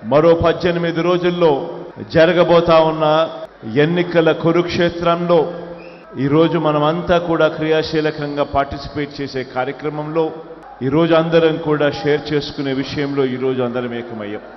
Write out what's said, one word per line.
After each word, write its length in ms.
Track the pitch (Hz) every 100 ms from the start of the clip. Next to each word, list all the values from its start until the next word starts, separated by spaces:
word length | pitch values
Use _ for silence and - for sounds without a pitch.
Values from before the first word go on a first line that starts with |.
| 107
మరో 180 | 139 165 165
పద్దెనిమిది 580 | 165 160 175 170 170 165 170
రోజుల్లో 420 | 180 175 175 165 135 - - - - 107
జరగబోతా 600 | 160 165 175 165 170 165 160 160
ఉన్న 160 | 156 151 156 160 - - - 117 117
ఎన్నికల 460 | 156 175 175 175 160 151
కురుక్షేత్రంలో 960 | 160 170 170 - 170 170 170 170 175 175 139 - - - - - - 120 139
ఈరోజు 320 | 151 165 165 156
మనమంతా 520 | 147 147 170 170 175 170
కూడా 180 | 165 156 156
క్రియాశీలకంగా 880 | 156 160 156 160 151 151 147 143 139
పార్టిసిపేట్ 580 | 139 139 147 - 147 143 143
చేసే 240 | 139 135 127 131
కార్యక్రమంలో 680 | 131 139 151 151 151 160 160 - - - - - 127
ఈరోజు 260 | 147 165 165
అందరం 340 | 165 165 160 160 156
కూడా 220 | 151 147 143
షేర్ 240 | 147 147 151
చేసుకునే 440 | 151 143 - 139 135
విషయంలో 440 | 135 147 139 143 135 123
ఈరోజు 260 | 131 127 123
అందరం 260 | 123 123 120
ఏకమయ్యాం. 440 | 117 110 104 104 -